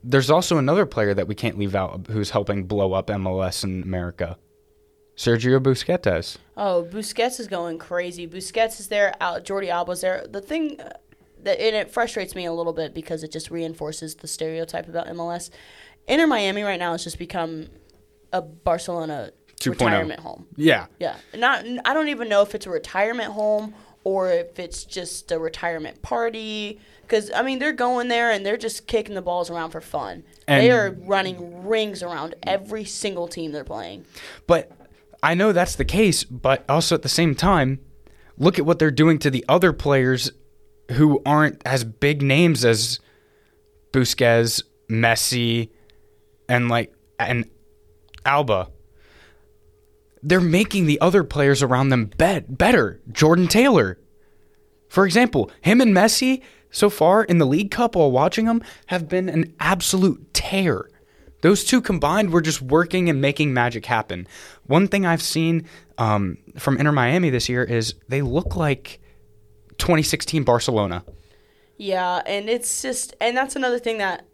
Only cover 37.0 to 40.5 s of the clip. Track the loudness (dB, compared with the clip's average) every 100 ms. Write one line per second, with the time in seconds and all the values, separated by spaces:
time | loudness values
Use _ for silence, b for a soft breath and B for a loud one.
37 | 0 0 0 2 2 2 2 -2 -10 -20
38 | -20 b b 0 2 2 2 4 2 6
39 | 6 6 2 0 2 4 4 2 2 2
40 | 2 0 -2 -10 _